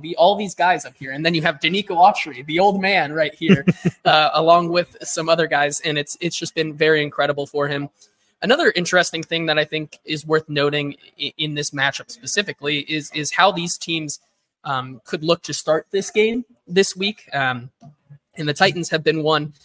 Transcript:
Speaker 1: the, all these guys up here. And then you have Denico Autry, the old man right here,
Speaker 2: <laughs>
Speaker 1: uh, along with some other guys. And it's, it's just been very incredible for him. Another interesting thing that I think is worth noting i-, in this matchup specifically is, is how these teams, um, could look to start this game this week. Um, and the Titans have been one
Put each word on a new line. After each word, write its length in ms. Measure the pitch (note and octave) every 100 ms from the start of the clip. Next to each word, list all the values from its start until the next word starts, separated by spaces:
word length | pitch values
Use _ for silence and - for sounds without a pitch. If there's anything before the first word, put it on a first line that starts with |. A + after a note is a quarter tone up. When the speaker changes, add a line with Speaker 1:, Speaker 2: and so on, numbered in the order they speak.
Speaker 1:
the, 160 | D#3 E3+
all 180 | F3
these 200 | G#3 G3+
guys 300 | - F3 E3
up 120 | B2+ -
here. 160 | C3+
And 120 | C#3
then 80 | E3
you 100 | E3
have 180 | E3 D3
Denico 300 | D#3+ G3 G3+
Autry, 540 | E3+ G3 G3+ D#3+ B2 D3
the 120 | D#3+
old 220 | G3+ G3
man 320 | F#3+ F#3 D3
right 200 | D#3 D3+
here, 300 | - E3 D3 F3+ -
Speaker 2:
<laughs> 200 | F3+ -
Speaker 1:
uh, 260 | E3+ D#3 D3
along 360 | D3+ D#3+ E3+ E3+
with 260 | F3 E3+ -
some 260 | D#3+ E3+ D#3+
other 180 | E3 D#3
guys. 320 | D3 D3 D3
And 160 | E3 D3
it's, 200 | D3 -
it's 160 | E3+ -
just 180 | E3 D#3+
been 180 | D#3
very 280 | D3 D#3 D#3
incredible 420 | D3 - C#3+ C#3+ C#3+
for 220 | D3 C#3+
him. 200 | C#3+ C#3+ _ - _ _ _
Another 300 | G3 D4+ C4
interesting 480 | F3+ F3 F3+ E3 E3
thing 240 | D#3 E3+ D#3+
that 120 | D3+
I 60 |
think 340 | D3 D#3 D3+ -
is 220 | - D3+ D#3
worth 220 | D#3 D#3
noting 480 | D3 D3 D3 C#3+ - - -
i-, 120 | C#3+ -
in 160 | D#3
this 160 | D3 D3
matchup 400 | C#3+ C#3 - -
specifically 720 | - C3 G3+ F#3+ - C#3+ D3
is, 300 | D3+ D#3 C#3+
is 160 | D#3 C#3+
how 220 | - F#3+
these 240 | E3+ E3+ -
teams, 400 | - E3 D3+ - _ _ _ _
um, 360 | D3+ C3 C3 C3
could 180 | - F3
look 200 | D#3 E3+
to 120 | -
start 320 | C#3+ - D#3 -
this 200 | G3 F#3+
game 340 | G#3+ A3 B3 - _ -
this 300 | F3+ F#3+ F3+
week. 320 | G3+ G#3+ -
Um, 380 | C#3 C3 B2 B2+ _ - _ _ C#3+ _
and 140 | - D3+
the 60 |
Titans 340 | C#3+ F#3+ E3+ E3
have 120 | D#3+
been 200 | D3+ D#3
one 300 | D3+ D3+ D3+ -